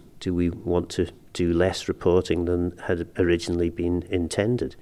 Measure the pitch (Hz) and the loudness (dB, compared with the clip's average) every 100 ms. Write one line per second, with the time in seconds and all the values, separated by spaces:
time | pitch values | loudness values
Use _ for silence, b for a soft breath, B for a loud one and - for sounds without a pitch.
0 | - - 92 87 87 - - 87 87 - | -10 -10 -4 0 0 0 0 0 0 -2
1 | 87 - - - 87 85 92 - - 87 | -2 -6 -10 -2 2 4 2 0 -4 -2
2 | 92 90 90 85 85 87 87 - - 90 | 2 4 2 0 0 0 -2 -4 -4 -4
3 | 85 - 87 87 87 87 87 82 87 87 | -4 0 2 2 0 0 -2 -2 -2 -2
4 | 85 92 82 - 104 123 - - | -2 -2 -2 0 0 0 -4 -8